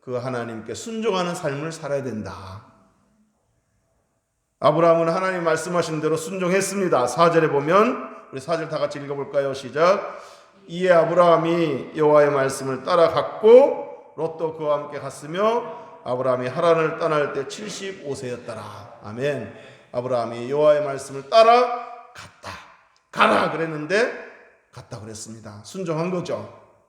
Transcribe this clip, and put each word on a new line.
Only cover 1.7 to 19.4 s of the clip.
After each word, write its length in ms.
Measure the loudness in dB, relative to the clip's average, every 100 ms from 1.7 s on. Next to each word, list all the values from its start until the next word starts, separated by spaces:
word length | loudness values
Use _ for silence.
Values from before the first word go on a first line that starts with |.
살아야 300 | -10 -6 -4
된다. 640 | -4 -8 -8 -12 -14 -16 -20 _ _ _ _ _ _ _ _ _ _ _ _ _ _ _ _ _ _ _
아브라함은 480 | 2 4 4 4 2
하나님 360 | 0 -2 -2
말씀하신 560 | 0 0 0 -2 -2 -2
대로 160 | -2 -2
순종했습니다. 920 | -4 -4 0 0 0 -2 0 2 2
사 240 | 4 4
절에 180 | 4 2
보면 800 | 0 2 4 4 0 -10 -16 -16
우리 80 | -14
사 160 | -6 -4
절 120 | -4
다 100 | -4
같이 200 | -4 -6
읽어볼까요? 540 | -8 -8 -4 -2 -2
시작. 680 | -4 -6 2 4 2 -2 -14 -18 -20 _ _ -12
이에 220 | -2 2
아브라함이 1000 | 2 2 4 4 4 2 0 0 -2 -6 0
여호와의 340 | 4 6 4
말씀을 520 | 2 0 -2 -6 -6
따라갔고 1300 | 0 4 4 2 -4 2 10 10 10 2 -8 -14 -18 -8
롯도 400 | -8 -4 -8 -4
그와 220 | -2 -2
함께 200 | -2 -10
갔으며 880 | -12 -12 -10 0 0 0 -4 -14 -16 -16 -6
아브라함이 400 | -2 0 0 -2
하란을 520 | 0 2 4 2 -2
떠날 340 | 0 0 0
때 160 | -4 -8
칠십오 680 | -10 -12 -10 -12 -12 -10
세였더라. 840 | -8 -8 -10 -10 -12 -12 -14 -18 -18
아멘. 500 | -14 -6 -4 -4